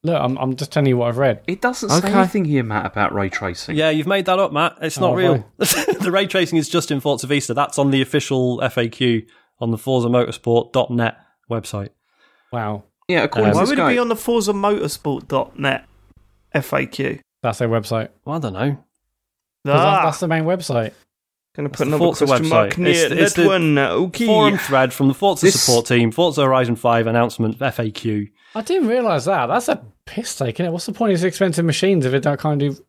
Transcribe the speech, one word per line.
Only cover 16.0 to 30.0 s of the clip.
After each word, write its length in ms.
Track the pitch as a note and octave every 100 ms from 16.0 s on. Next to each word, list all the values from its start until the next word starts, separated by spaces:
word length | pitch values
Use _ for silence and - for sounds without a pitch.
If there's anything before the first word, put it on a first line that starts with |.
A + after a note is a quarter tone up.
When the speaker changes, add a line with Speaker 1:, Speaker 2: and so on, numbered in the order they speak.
| _ - _ _ _
Speaker 3:
F 180 | C#3+ C3
A 120 | C#3+ C3
Q? 340 | - C3+ - _ _
Speaker 1:
That's 160 | A#2+ A2
their 120 | A#2
website. 400 | A2+ G#2 A2+ A2 _ -
Speaker 4:
Well, 100 | D#3+
I 40 |
don't 140 | C3
know. 200 | F#2+ C3 C#3
Speaker 1:
'Cause 20 | _ _ _ _ _ _ _ _
that's, 160 | C#3 D3
Speaker 3:
Ah. 240 | F#3 G3 D#3
Speaker 1:
that's 140 | D3
the 80 | F3
main 160 | D#3+
website. 480 | D#3+ F3+ D#3+ B2 A2 - _ _ _ _ _ -
Speaker 3:
Gonna 140 | D3
Speaker 4:
That's 80 | C#3
Speaker 3:
put 60 | C#3+
Speaker 4:
the 40 | D3+
Speaker 3:
another 20 |
Speaker 4:
Forza 220 | E3+ - C#3+
Speaker 3:
question 200 | B2+ D#3+
Speaker 4:
website. 20 |
Speaker 3:
mark 280 | D#3+ G2+ E3+
near 140 | F3+ E3+ D#3+
Speaker 4:
It's, 80 |
it's 200 | - -
Speaker 3:
that 80 | -
Speaker 4:
the 40 | F#3+
Speaker 3:
one. 300 | F#3+ D#3+ C#3+
Okay. 480 | C3 F#2 F3+ G3+ A#3
Speaker 4:
forum 300 | G#3+ G#3+ G3+
thread 360 | - C3+ B2+
from 140 | - C#3
the 60 | C3+
Forza 300 | G3 F3 F#3
Speaker 2:
This 120 | E3
Speaker 4:
support 220 | - A#2+ A#2
team, 240 | B2 A#2
Forza 320 | A2+ F3 C#3+
Horizon 320 | C3+ C3 A#2+ A#2
five 320 | B2 A#2 A2+
announcement, 520 | A#2 A#2 - A2 A2
F 180 | C3+ -
A 100 | A2+
Q. 380 | - A#2 G#2+ G#2 _ _
Speaker 1:
I 80 | A3
didn't 260 | A3 F#4 A#3+
realise 360 | B3 A#3 D#3 C3
that. 220 | F#3 A#2+
That's 200 | G3+ -
a 120 | - A2+ _